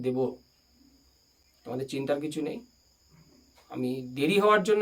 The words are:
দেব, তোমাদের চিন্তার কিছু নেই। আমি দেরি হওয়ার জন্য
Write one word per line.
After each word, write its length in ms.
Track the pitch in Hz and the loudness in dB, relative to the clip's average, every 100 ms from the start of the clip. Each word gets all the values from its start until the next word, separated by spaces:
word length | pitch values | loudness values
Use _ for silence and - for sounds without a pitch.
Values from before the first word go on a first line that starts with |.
দেব, 140 | 127 127 123 - _ _ _ _ _ _ _ _ _ _ _ _ | -2 0 -2 -4 _ _ _ _ _ _ _ _ _ _ _ _
তোমাদের 220 | 117 127 135 | -10 -8 -6
চিন্তার 260 | 135 139 143 | -4 -2 -2
কিছু 160 | 151 156 143 | -2 -6 -6
নেই। 100 | 120 - _ _ _ _ - _ _ _ _ - | -8 -14 _ _ _ _ -20 _ _ _ _ -14
আমি 160 | 127 127 131 127 127 | -6 -4 -4 -8 -2
দেরি 200 | 151 196 | 2 4
হওয়ার 200 | 208 214 196 | 6 6 4
জন্য 120 | 214 | 2